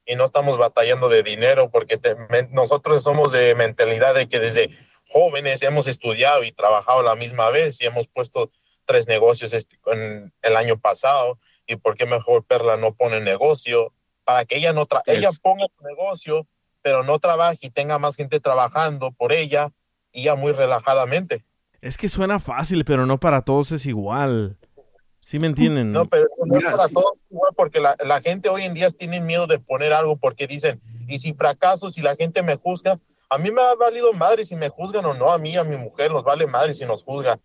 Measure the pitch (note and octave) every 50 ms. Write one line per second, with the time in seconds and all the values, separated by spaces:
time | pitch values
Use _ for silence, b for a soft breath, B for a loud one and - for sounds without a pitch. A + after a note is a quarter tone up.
0 | _ A#2+ B2 B2 B2+ C3 - D3 C#3+ C#3+ C3 A#2+ A#2+ A2+ - A#2+ A2+ A#2 B2 B2+
1 | B2+ B2 A#2 A2 G#2 G#2+ G#2+ G#2+ A#2 B2+ C3+ C3+ B2+ A#2 - A#2 A2+ - A2+ A2
2 | - B2 G#2+ A#2 A2+ A2 A#2+ B2 B2+ B2 C3 C3 B2 A2+ C#3+ C#3+ - D#3 D3+ C#3+
3 | C3+ D3 C#3+ D3+ D3 C#3 B2+ B2+ B2 A#2+ A#2 A#2+ A#2 A2 A2 - A#2 A2+ A2+ A2+
4 | B2+ C3+ C3 C3+ B2+ A#2+ - A#2+ A2+ A2+ A2 A#2 A2 - b b b b b b
5 | b - - D3+ F3 E3+ C#3+ C#3+ C#3+ C#3 C3+ C3 C#3 C3+ D3 D3+ C3 C3+ B2 -
6 | - A#2 A2 A2+ B2 C#3 D3 C#3 A#2 A2+ - - G2+ G#2 G#2+ G#2 G2+ B2 B2+ C3
7 | B2 A#2 A2+ A2+ A#2+ A#2 A#2+ A#2+ A2 A2+ B2 D3 E3 D3+ - - B2 A#2 A#2+ A#2+
8 | A2+ - - B2+ B2 - - B2+ A2+ - _ _ _ _ _ _ _ - - B2
9 | A2+ A2+ A2 G#2+ A2 A#2 A#2+ A#2 A#2+ A2 A#2 A2+ - _ _ _ - C3 A2+ A2
10 | A2 G#2+ G#2+ G#2 G2+ F#2+ _ _ - A2+ A2 A2+ A#2 A#2 A2 G#2+ - G#2+ G2 -
11 | - C3+ C#3+ C#3 B2 A#2+ B2 - _ _ _ _ _ - - - - A2 G#2+ -
12 | B2 A#2+ B2 A#2 A2+ A#2+ A#2+ A#2 - - B2+ A#2+ A#2 A#2 A2 A2 A2+ A2 G#2+ -
13 | B2 A#2+ A2+ A2 G#2+ G2 F#2+ F#2+ C3+ D3+ D3+ C#3 - A#2+ A#2 A#2 A2+ - _ _
14 | _ _ _ _ - - B2 B2 A#2 - C3+ D3 D#3+ E3 D#3 D3+ D3 - C#3+ B2+
15 | - - D3+ - G3+ F#3+ E3 - - F#3 F#3+ G3 G3 F3+ _ _ C#3+ C#3+ C#3+ D3+
16 | F#3 G3 F#3 E3 - D#3 D3+ D#3+ D#3 _ _ _ _ _ _ _ - C#3+ C3+ C3
17 | B2+ C#3 D3+ D3+ - F3 E3 E3 E3+ E3+ E3 - - B2 - D3 C#3+ D3 D3+ C#3+
18 | D3 D3 C#3 - D3 C3 D#3 D3 - C#3+ C3 B2+ B2 A#2 - D3+ D#3+ D#3 D3 C3+
19 | C3 C3 B2 - A#2+ B2 D3+ E3 D#3 C#3+ C#3+ D3 D3 D3 - _ _ _ _ _
20 | _ _ - B2+ B2+ D3+ D3 C3+ C#3 D3 D3 C3+ C3+ B2+ B2+ A2+ - C3+ C3+ C3
21 | B2+ B2+ C#3 F3 F#3+ E3+ C3 A2 _ _ _ _ _ _ _ _ - B2+ B2+ -
22 | - F#3+ - F#3 F#3+ G3 G#3 G3 - - A#2+ C3 D#3+ D3+ F#3+ E3 C3+ - C#3+ C3
23 | B2+ C3 C3+ C3 - E3+ D3 C3 - - C3+ C#3 C#3+ C#3 D#3+ D3 B2+ C#3 A#2 G#2+
24 | G2 G2 A#2 C3+ C#3+ C3+ A#2+ A2 G#2 G2 G2 - _ _ _ _ - _ _ _
25 | _ _ _ _ _ - - D3 E3 D#3+ C#3+ C3 - F#3+ D3+ C3+ A#2 G#2+ G#2 -
26 | E3+ - - D3+ - - - - - - - - - E3+ - - F3+ - - F3+
27 | F#3 G3 - - _ _ F#3+ E3 F#3+ F#3+ F3+ - F3+ D3 - D#3+ D3 C#3+ C#3+ -
28 | C#3+ C#3 C#3+ C#3 B2 E3+ F3+ G3 F#3 G3+ F#3+ G3 F#3+ F#3 E3+ D#3+ F#3 F3+ E3 -
29 | F3+ E3+ F3 F3+ E3+ E3 E3 F3 F3 D#3+ D#3+ C3 - - C3 B2+ D3+ D3+ D3+ D#3
30 | D#3+ D#3 D3+ C#3+ - - - - C#3+ C3 C#3+ C#3+ D3+ D3+ A#2+ - - A2+ A2+ A#2
31 | A#2+ A#2+ C#3+ C3+ B2+ D#3+ D3 - D#3 D3 C#3 - F#3 F3+ F#3+ F3+ G3 F#3 F3 E3+
32 | D3 C#3+ C#3+ D3+ E3 E3 E3 F#3+ F3+ F3 D3+ C3 - F3+ F3+ F3 - F#3+ F#3+ E3+
33 | _ _ _ _ _ - C3+ C#3 E3 G#3 A3 B3+ B3+ B3 B3 A3+ A#3 A#3 A#3 A#3+
34 | A#3+ A#3 G#3+ E3+ E3+ F#3 A3+ A3 G#3+ - F3 E3 D#3 C#3 - D#3+ F3 F#3+ G3+ G#3
35 | F3+ D#3 C3+ B2+ B2+ D#3 F3 E3 D#3 D#3 E3+ F3+ E3 D#3 D3 C3 A#2+ G#2+ - -
36 | C#3+ D#3 D#3+ C#3 - C3+ C#3+ D3+ D#3+ C#3 B2 A#2+ D3+ D#3 C#3 - C3+ A#2+ A2 G#2
37 | - C3+ C3+ C#3+ C3+ B2+ A2 -